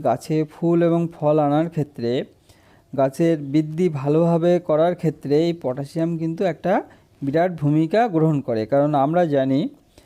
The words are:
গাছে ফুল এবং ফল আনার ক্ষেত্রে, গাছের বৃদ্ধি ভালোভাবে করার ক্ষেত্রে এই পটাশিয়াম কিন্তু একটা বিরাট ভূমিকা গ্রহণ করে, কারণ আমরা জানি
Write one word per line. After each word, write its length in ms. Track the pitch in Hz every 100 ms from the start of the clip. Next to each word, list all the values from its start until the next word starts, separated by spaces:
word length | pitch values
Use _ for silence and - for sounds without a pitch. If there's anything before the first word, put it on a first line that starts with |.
| 135
গাছে 320 | 113 - 156 156
ফুল 240 | - 170 170
এবং 180 | 170 170 170 -
ফল 200 | 151 156
আনার 280 | 143 147 165
ক্ষেত্রে, 420 | 165 139 - 117 127 208 _ _ _ _ _ -
গাছের 420 | 131 135 139 170 160 139
বৃদ্ধি 360 | 147 156 156 185
ভালোভাবে 640 | 147 143 156 170 170 175 175
করার 340 | 170 151 170 175
ক্ষেত্রে 400 | 165 143 135 147 170
এই 60 | 170
পটাশিয়াম 460 | 131 143 143 165 165 165
কিন্তু 240 | 165 165 196
একটা 200 | 147 180 220 - - _ - 139
বিরাট 260 | 151 185 165
ভূমিকা 400 | 143 151 160 208 240
গ্রহণ 300 | 160 160 147
করে, 200 | 127 110 110
কারণ 260 | 139 147 147
আমরা 280 | 139 170 170
জানি 360 | 143 135 135 233 - _ -